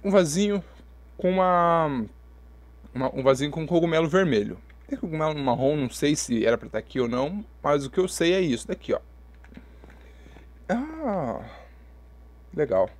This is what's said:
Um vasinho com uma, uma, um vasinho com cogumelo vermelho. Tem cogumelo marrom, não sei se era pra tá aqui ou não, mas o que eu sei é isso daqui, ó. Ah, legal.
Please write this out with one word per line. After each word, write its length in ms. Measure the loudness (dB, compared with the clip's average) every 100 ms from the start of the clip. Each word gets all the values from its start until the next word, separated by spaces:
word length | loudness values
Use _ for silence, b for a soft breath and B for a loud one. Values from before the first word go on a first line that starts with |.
Um 60 | 4
vasinho 540 | 4 4 0 0 -2 -6 B -20 -20 -20 -4
com 120 | 0
uma, 760 | 2 4 4 4 2 2 -2 -6 -12 -20 -20 -20 -20 -20 -20 -14
uma, 220 | -6 -4 0
um 60 |
vasinho 300 | 2 2 0
com 160 | -4 0
cogumelo 420 | 2 4 2 2
vermelho. 480 | 2 4 2 0 -8 -16 -20 -10
Tem 100 | -8
cogumelo 400 | -6 -2 -2 -2
marrom, 400 | 0 2 2 0
não 120 | -2
sei 260 | -2 -2 0
se 300 | -2 0 2
era 120 | 0
pra 100 | -2
tá 120 | -10
aqui 200 | -8 -4
ou 80 | -2
não, 380 | -2 -4 -6 -12 -6
mas 240 | 0 0 0
o 40 |
que 100 | -2
eu 80 | -2
sei 260 | 0 0
é 80 | 2
isso 260 | 0 -2 -4
daqui, 260 | -10 -4
ó. 60 | -6 -6 -20 -20 -20 -20 B B B B B B B B B B -20 -6
Ah, 720 | -4 -4 -6 -4 -4 -4 -6 B B B B B B -20 -20 -20 -20 -14
legal. 360 | -4 0 2 0 -2